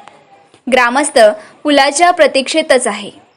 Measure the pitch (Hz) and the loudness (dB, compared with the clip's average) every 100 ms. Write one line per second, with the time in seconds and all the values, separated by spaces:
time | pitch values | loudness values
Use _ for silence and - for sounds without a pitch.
0 | - _ _ _ _ _ - 254 240 254 | -20 _ _ _ _ _ -4 0 0 -2
1 | 294 262 214 208 - _ 294 285 277 285 | -2 2 2 2 -10 _ -2 0 0 2
2 | 349 349 277 269 262 320 - 262 233 208 | 0 2 2 0 -4 -2 0 0 0 -8
3 | 202 - _ | -12 -20 _